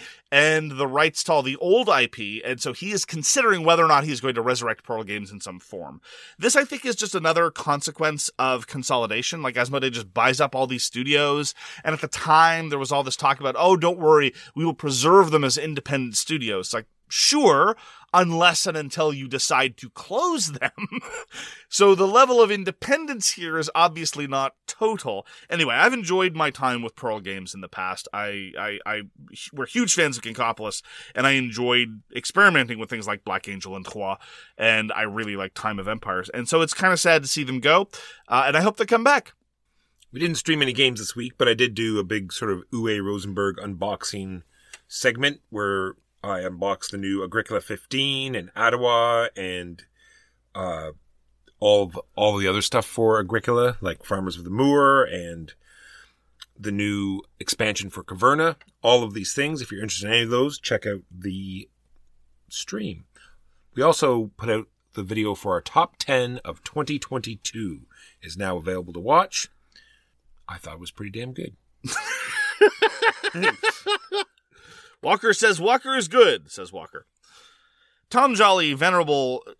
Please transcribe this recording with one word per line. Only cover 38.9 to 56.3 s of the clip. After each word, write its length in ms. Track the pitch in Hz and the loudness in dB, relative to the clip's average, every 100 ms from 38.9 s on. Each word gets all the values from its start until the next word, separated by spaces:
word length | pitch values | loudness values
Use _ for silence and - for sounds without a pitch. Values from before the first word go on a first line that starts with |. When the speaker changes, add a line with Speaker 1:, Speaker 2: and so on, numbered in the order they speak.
| 226 | 4
Speaker 1:
back. 300 | 254 285 - _ _ _ _ _ _ _ _ | 4 2 0 _ _ _ _ _ _ _ _
Speaker 2:
We 80 | 127 | -4
didn't 180 | 170 160 | -2 -2
stream 240 | - 156 | -2 -2
any 100 | 135 | -2
games 280 | 120 131 110 | 0 0 0
this 160 | 104 120 | -8 -8
week, 180 | 123 - | -10 0
but 120 | 120 | 2
I 60 | |
did 200 | 113 123 | 4 0
do 240 | 107 113 104 | 0 0 0
a 60 | |
big 280 | 92 107 92 | -2 -4 -6
sort 200 | - 110 | -6 -4
of 100 | 90 - | -4 -6
Uwe 320 | 120 113 104 | -6 -2 -2
Rosenberg 520 | 98 101 101 95 98 87 | -4 -6 -6 -4 -4 -4
unboxing 880 | 101 92 98 104 - 101 95 92 - _ _ - _ | -10 -8 -6 -6 -8 -10 -10 -14 -16 _ _ -20 _
segment 520 | - 131 117 143 143 _ | -2 -2 0 -2 -4 _
where 460 | 107 101 98 95 - _ _ | -4 -2 -2 -4 -8 _ _
I 180 | 104 92 | -8 -6
unboxed 500 | 92 87 98 95 - | -6 -4 -4 -4 -8
the 60 | 101 | -8
new 240 | 98 98 | -4 -4
Agricola 380 | 92 110 - 104 | -2 -2 -2 -4
fifteen 720 | - 104 - 131 139 135 135 | -4 -10 -6 -4 -2 -4 -6
and 160 | 117 90 - | -8 -8 0
Ottawa 720 | 113 123 123 117 117 117 117 101 | 0 2 2 4 4 2 0 -4
and, 460 | 92 90 87 85 _ _ _ _ _ _ _ | -8 -8 -10 -16 _ _ _ _ _ _ _
uh, 380 | 95 92 80 78 - _ _ _ _ _ _ | -8 -6 -6 -8 -14 _ _ _ _ _ _
all 260 | 104 104 | 4 6
of, 140 | 92 - - | 4 -6 -12
all 220 | - 104 101 | 2 2 4
the 100 | 95 | 2
other 140 | 101 | 2
stuff 240 | - 120 | 2 0
for 340 | - - 113 110 | 0 2 4 4
Agricola, 600 | 95 113 123 120 123 - | 2 -2 0 2 2 0
like 240 | 95 82 | -6 -8
Farmers 320 | - 98 92 87 | -6 -4 -4 -8
of 80 | |
the 60 | 87 | -6
Moor 540 | 107 139 143 139 139 | 0 4 6 6 4
and 500 | - 90 87 170 156 - _ _ - - - _ _ | 2 -4 -10 -12 -16 -20 _ _ -20 -20 -20 _ _